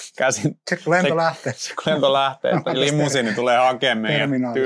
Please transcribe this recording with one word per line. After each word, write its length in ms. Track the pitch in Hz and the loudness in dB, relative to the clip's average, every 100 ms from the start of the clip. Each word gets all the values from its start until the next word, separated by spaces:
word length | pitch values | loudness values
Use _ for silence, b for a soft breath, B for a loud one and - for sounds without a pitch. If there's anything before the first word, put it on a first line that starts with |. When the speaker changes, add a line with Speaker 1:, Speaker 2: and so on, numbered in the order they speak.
| - - | -10 -2
Speaker 1:
käsin. 420 | 131 - 151 - - | 0 0 -2 -4 -8
Speaker 2:
Se 60 | 175 | -6
kun 140 | 160 | 0
lento 160 | 175 180 | 0 2
Speaker 1:
Se 60 | 165 | 0
Speaker 2:
lähtee. 380 | 165 - 135 - | 0 -2 -8 -8
Speaker 1:
se 160 | - - | -10 -6
kun 100 | 156 | -2
lento 200 | 151 139 | 2 2
lähtee, 380 | 139 135 131 - | 2 0 -2 -2
että 120 | 156 | 0
Speaker 2:
<laughs> 100 | 135 | -2
Tästä 60 | 123 | 0
Speaker 1:
limusiini 540 | 143 147 147 139 113 | 0 0 0 0 0
tulee 240 | 104 123 120 | 0 2 4
hakemaan 400 | 127 123 135 113 | 4 2 0 0
meidän 220 | 110 - | 0 0
Speaker 2:
terminaalista. 460 | 139 131 123 131 | 0 0 -2 0